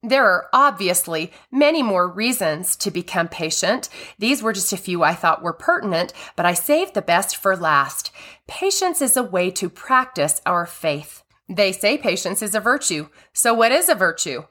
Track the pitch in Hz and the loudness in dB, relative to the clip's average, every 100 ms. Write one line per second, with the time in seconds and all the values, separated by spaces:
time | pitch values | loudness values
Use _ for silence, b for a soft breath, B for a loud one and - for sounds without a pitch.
0 | 233 269 240 180 - 254 277 185 190 175 | 2 4 4 2 2 4 4 2 0 0
1 | - 165 160 B B 262 294 330 247 185 | 0 -4 -6 B B 2 4 4 2 2
2 | 180 180 226 254 175 151 180 - 202 165 | 0 0 -2 0 -2 -2 -4 -4 -4 -4
3 | 175 185 165 - 160 - 175 233 - B | -6 -4 -4 -4 -4 -2 0 -2 -4 B
4 | B B 220 269 220 202 175 190 - 175 | B B 0 0 0 -2 -4 -4 -4 2
5 | 156 175 170 156 170 165 - 349 208 170 | 2 2 0 0 -2 -4 0 0 0 -2
6 | 175 - B - 240 175 - 302 370 - | -2 -8 B -2 0 0 2 2 2 -4
7 | - 175 196 - 196 185 165 147 139 - | 0 0 0 -4 -2 0 2 2 2 -4
8 | - B B B - - 381 392 370 330 | -10 B B B -18 -4 -2 0 -2 0
9 | 262 320 233 185 180 185 175 - - 262 | 0 0 0 0 -2 -2 -8 -8 0 2
10 | 254 - 151 - - 175 170 - 160 147 | 2 -2 -2 -2 -2 -2 -2 -4 -4 -4
11 | 147 - _ _ _ 180 202 185 208 285 | -8 -20 _ _ _ 0 0 2 0 2
12 | 233 180 190 196 214 214 208 277 - 156 | 0 -2 -2 -4 -2 -2 0 0 0 -4
13 | 151 b b - 240 233 233 269 359 262 | -6 b b -2 2 4 4 4 2 2
14 | 185 165 - 127 - | 2 0 -6 -6 -10